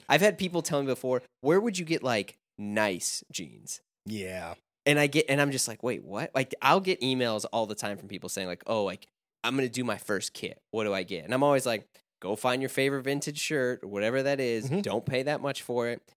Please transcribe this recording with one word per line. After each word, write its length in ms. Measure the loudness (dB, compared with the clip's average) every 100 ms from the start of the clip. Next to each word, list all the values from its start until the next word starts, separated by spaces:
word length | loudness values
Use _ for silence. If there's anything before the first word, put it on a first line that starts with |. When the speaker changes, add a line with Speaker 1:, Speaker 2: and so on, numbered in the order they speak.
| 4
Speaker 1:
I've 120 | 6
had 160 | 6 4
people 240 | -2 -2
tell 200 | 0 -2
me 60 | 0
before, 340 | -2 0 -2 -4 _
"Where 180 | 2 4
would 180 | 4 -2
you 80 | -2
get, 180 | -2
like, 340 | 0 0 -2 -8 _ -10
nice 680 | -2 2 2 2 -4 -6 -8
jeans?" 500 | -12 -12 -14 -14 -14 _ _ -10
Speaker 2:
Yeah. 500 | -8 -6 -8 -8 -12 _ _ 4
Speaker 1:
And 140 | 4
I 80 | 4
get, 180 | 4 4
and 100 | 4
I'm 120 | 4
just 160 | 2 -2
like, 160 | -2
"Wait, 200 | -4 -4
what?" 280 | -6 -8 -2
Like, 220 | -2 -2 2
I'll 180 | 4 4
get 220 | 4 0
emails 440 | 0 2 2 0 -2
all 120 | -2 -2
the 100 | -4
time 220 | -6 -8
from 100 | -10
people 220 | -12 -8
saying, 180 | -6 -6
like, 160 | -6 -2
"Oh, 160 | 0
like, 240 | 0 -4 -12 _ _ _
I'm 120 | -2 0
gonna 140 | 0
do 140 | 0
my 140 | -2 -2
first 360 | 0 -2 -2
kit. 260 | -6 -10 -10 _
What 140 | -2 0
do 80 |
I 100 | 0
get?" 200 | -2 -6
And 100 | -2
I'm 100 | 2
always 220 | 4 4 2
like, 220 | -2 -6 -20 _ -12
"Go 140 | -6 -2
find 260 | 0 0
your 80 | 0
favorite 340 | 2 2 0
vintage 340 | -2 -2 -4 -6
shirt 440 | -2 0 0 -2
or 40 | -6
whatever 360 | -2 0 2
that 160 | 0 0
is. 260 | 0 0 -2
Speaker 2:
Mm-hmm. 160 | -2
Speaker 1:
Don't 240 | 0 -2 0
pay 180 | -2
that 180 | 0 -2
much 200 | -2 -6
for 260 | -4 -2 -2
it 120 | -4 _